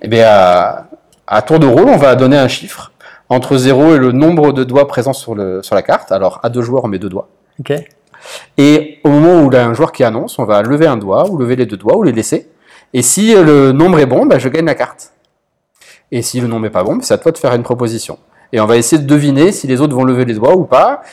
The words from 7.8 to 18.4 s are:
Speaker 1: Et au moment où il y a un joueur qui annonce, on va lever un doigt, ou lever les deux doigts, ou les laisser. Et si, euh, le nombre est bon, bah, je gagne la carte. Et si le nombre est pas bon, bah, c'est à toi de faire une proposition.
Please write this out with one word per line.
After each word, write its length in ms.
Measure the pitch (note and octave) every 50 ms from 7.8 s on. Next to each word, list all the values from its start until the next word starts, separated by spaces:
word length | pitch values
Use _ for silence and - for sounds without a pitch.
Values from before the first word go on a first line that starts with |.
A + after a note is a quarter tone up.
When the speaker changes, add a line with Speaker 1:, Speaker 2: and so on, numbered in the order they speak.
| D#3+ _ _ _ _ _ _ - - - - - - _ - -
Speaker 1:
Et 420 | C#3 D3 D3+ D3+ D3+ - - _ -
au 40 | D3
moment 340 | C#3+ D3 D#3 E3+ F#3 E3+
où 80 | D3 C3
il 40 | B2+
y 20 |
a 100 | B2 A#2+
un 60 | A#2
joueur 200 | A#2 A2+ E3 -
qui 120 | - - C3
annonce, 340 | A2+ G#2+ A#2+ E3 A#3 - -
on 60 | A#2+
va 160 | G#2 G#2+ G2+
lever 240 | G#2 A#2+ C#3+ D3 E3
un 100 | D#3 C3 A2
doigt, 300 | G#2 F#2+ F#2+ B2 E3 G3+
ou 80 | G3 D3
lever 180 | B2 A#2+ B2+
les 80 | B2 B2
deux 140 | G#2 G#2+ F#2+
doigts, 180 | G2+ A2 D#3
ou 60 | G#3+
les 100 | A3 D3
laisser. 380 | A#2 A2 G#2+ - - - - _ _ _ _ _ _ - _ _
Et 80 | - B2+
si, 340 | B2 - - F#3 G#3 A3+ A3+
euh, 80 | G3
le 300 | E3 D#3 D3 C#3+ C3+ C3+
nombre 280 | C3 C#3 E3 F#3 F3+ D3+
est 60 | C#3+
bon, 200 | B2+ B2 E3 -
bah, 120 | D4+ F#3 C3
je 100 | A#2+ C3+
gagne 160 | B2 D#3+ E3
la 80 | D#3+ C3+
carte. 380 | - G3+ - - - - _ _ _ _ _ _ _ _ _ _ _ _ _ _ _ _ _ _ _ _ -
Et 100 | C3+ A#2+
si 200 | A2+ - - B2
le 40 | B2
nombre 200 | A#2 A2+ A2+ A2
est 40 | G#2
pas 120 | - F#2
bon, 140 | F2+ G#2+ E3
bah, 60 | B3+ B3+
c'est 100 | - A2+
à 40 | G2+
toi 140 | - E3
de 60 | E3 -
faire 160 | - C3 B2
une 80 | A#2+
proposition. 560 | B2 - B2 A#2+ B2 A2+ A2+ A2 - - - - _ _ _ _